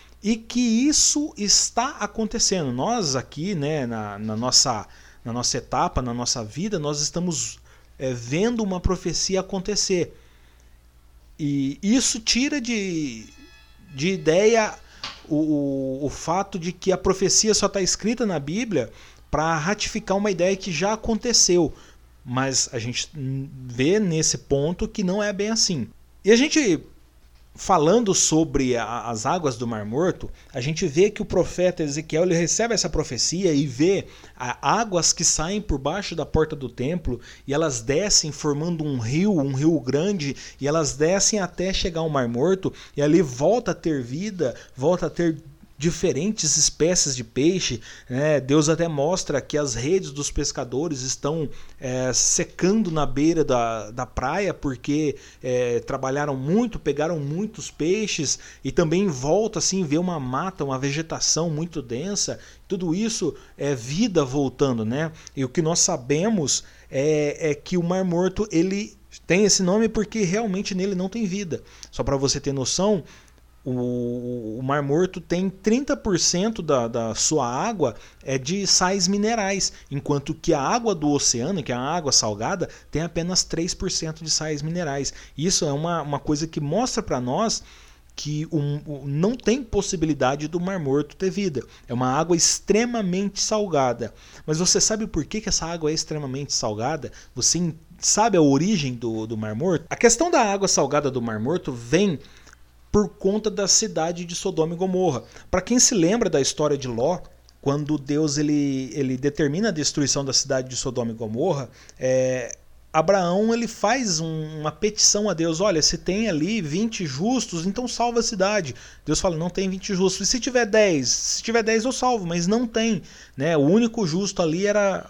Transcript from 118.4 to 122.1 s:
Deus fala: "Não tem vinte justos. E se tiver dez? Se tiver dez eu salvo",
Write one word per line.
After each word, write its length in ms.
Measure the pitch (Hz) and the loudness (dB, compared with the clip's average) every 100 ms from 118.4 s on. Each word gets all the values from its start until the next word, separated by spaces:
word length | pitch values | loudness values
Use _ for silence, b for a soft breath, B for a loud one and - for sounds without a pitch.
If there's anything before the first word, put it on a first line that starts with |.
| 190 214 151 117 B B | 0 0 -2 -8 B B
Deus 160 | - 151 | -2 0
fala: 160 | 190 160 | 0 -2
"Não 140 | 175 | -4
tem 180 | - 190 | -2 -4
vinte 240 | 190 185 | -4 -4
justos. 320 | 185 185 185 196 | 2 2 2 -2
E 40 | |
se 100 | 262 | -2
tiver 240 | 247 247 | 0 0
dez? 460 | 233 214 208 156 123 | 4 4 6 4 2
Se 320 | - - - | -2 -2 -4
tiver 200 | - 233 | 0 0
dez 220 | 220 226 | 2 2
eu 80 | 240 | 2
salvo", 320 | 254 254 | 0 0